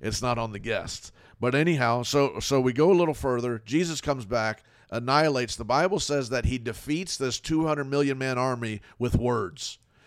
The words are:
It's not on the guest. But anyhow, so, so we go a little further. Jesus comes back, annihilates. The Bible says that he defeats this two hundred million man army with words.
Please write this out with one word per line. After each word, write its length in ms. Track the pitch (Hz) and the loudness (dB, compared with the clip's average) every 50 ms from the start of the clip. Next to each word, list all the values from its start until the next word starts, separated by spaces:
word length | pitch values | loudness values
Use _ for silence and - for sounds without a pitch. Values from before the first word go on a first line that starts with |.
It's 200 | - 110 107 - | -6 -6 -4 -2
not 160 | 127 123 120 117 | -2 -2 -2 -2
on 140 | 113 113 | -2 -6
the 80 | 107 101 | -8 -8
guest. 540 | 95 117 110 98 87 87 - - - - - - - - - _ | -6 -4 -4 -4 -4 -6 -10 -12 -14 -18 -20 -20 -20 -20 -10 _
But 160 | 117 123 123 | -2 2 2
anyhow, 480 | 139 160 170 170 143 127 117 117 123 120 | 4 4 4 4 2 2 2 2 0 -2
so, 360 | - - 147 139 131 76 104 | 0 2 2 2 2 0 -4
so 180 | - - 139 135 | -2 0 2 4
we 140 | 127 127 123 | 4 4 4
go 180 | 123 151 175 | 4 4 6
a 20 | 196 | 6
little 200 | 175 175 160 147 | 6 4 2 0
further. 480 | - - 135 123 117 117 123 120 110 110 | -2 -2 -2 0 0 -2 -2 -4 -6 -6
Jesus 360 | 110 123 160 180 170 160 139 | -2 0 0 0 0 -2 -4
comes 240 | - 151 143 131 117 | -2 -2 -4 -4 -4
back, 360 | 95 120 117 110 110 110 - _ _ _ _ _ _ | -4 -2 0 0 0 -2 -4 _ _ _ _ _ _
annihilates. 640 | - 117 120 123 135 147 156 156 143 127 123 110 - | -8 -6 -2 2 2 4 4 4 2 2 0 -2 -4
The 80 | - 117 | -8 -2
Bible 380 | 104 120 143 165 185 196 202 | 0 2 2 4 2 0 0
says 280 | - - 147 143 131 110 | -2 0 -2 -2 -2 -2
that 140 | 123 123 117 | -2 0 0
he 120 | 120 127 123 | 0 0 0
defeats 580 | 113 117 107 - - 135 151 165 190 - - | -4 -6 -8 -8 -6 -4 -4 -4 -4 -6 -6
this 240 | - 139 127 117 - | -4 -2 -2 -2 -4
two 260 | - - 160 156 160 | -4 -2 0 2 2
hundred 200 | 160 151 143 143 | 2 0 -2 -2
million 320 | 135 139 143 143 139 135 131 | -2 0 2 2 2 0 -2
man 200 | 131 131 131 123 | -2 -2 0 0
army 440 | 127 131 127 120 117 113 107 104 - - - _ | 0 0 0 -2 -4 -4 -6 -6 -10 -14 -8 _
with 160 | 123 123 - | -4 0 0
words. 640 | - 120 123 120 117 104 90 - - - - - - _ _ _ _ _ | 0 2 2 0 0 -2 -4 -6 -10 -12 -12 -12 -14 _ _ _ _ _